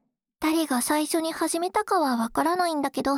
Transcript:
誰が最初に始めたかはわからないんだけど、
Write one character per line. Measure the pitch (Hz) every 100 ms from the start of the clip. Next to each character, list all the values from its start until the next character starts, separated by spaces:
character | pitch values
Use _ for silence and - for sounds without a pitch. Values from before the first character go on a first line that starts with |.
| _ _ _ -
誰 | 311 320 311
が | 247
最 | - 302 302
初 | 339
に | 320
始 | - 320 330
め | 359
た | 427
か | 427 381
は | 277 240
わ | 226
か | -
ら | 294 359
な | 339
い |
ん | 302
だ | 285
け | 269
ど、 | 262